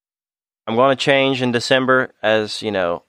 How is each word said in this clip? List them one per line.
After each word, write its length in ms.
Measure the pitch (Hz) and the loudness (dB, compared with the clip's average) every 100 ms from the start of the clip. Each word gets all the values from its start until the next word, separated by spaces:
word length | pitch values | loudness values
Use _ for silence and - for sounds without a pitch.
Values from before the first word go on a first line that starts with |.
| _ _ _ _ _ _ - | _ _ _ _ _ _ -6
I'm 80 | 113 | 0
gonna 200 | 135 131 | 2 2
change 460 | 147 139 135 127 | 2 2 2 0
in 100 | 123 | -2
December, 600 | 117 - 131 127 131 127 _ | -2 0 0 2 0 0 _
as, 400 | 107 110 107 - | 0 0 -2 -6
you 80 | 110 | -4
know, 320 | 98 87 87 | -2 -2 -4